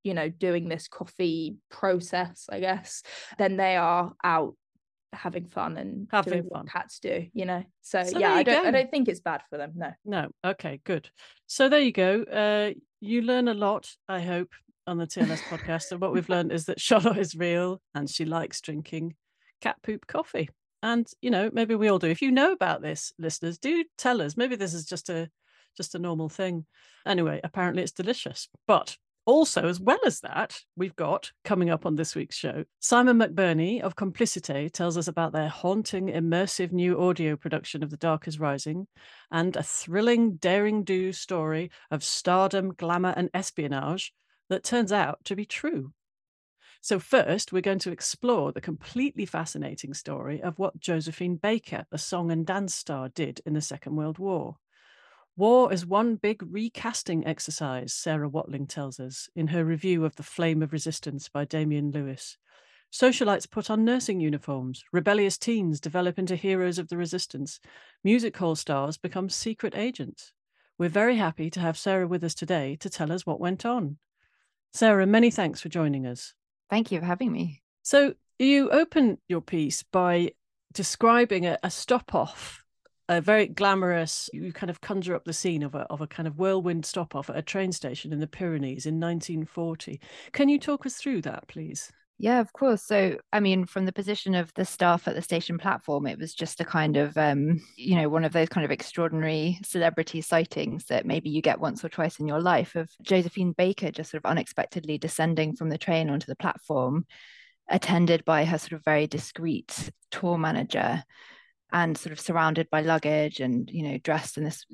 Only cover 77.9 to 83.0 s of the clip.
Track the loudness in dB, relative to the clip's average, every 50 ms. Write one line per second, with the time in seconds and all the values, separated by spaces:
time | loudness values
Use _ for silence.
77.9 | 6 6 6 6 2 -4 _ _ _ 2 4 6 6 6 6 6 6 4 4 4
78.9 | 4 6 6 6 4 2 _ -4 -4 -2 -2 -2 0 0 0 0 -2 -4 -4 _
79.9 | 2 4 4 4 4 4 2 0 -2 _ _ _ _ _ _ -10 -6 -4 -4 -4
80.9 | 0 4 6 6 8 6 6 4 2 2 2 0 0 0 -2 -4 -6 -4 0 0
81.9 | 0 0 0 0 0 0 0 -2 -6 -12 -16 -16 -16 -18 _ _ _ _ _ _
82.9 | _ _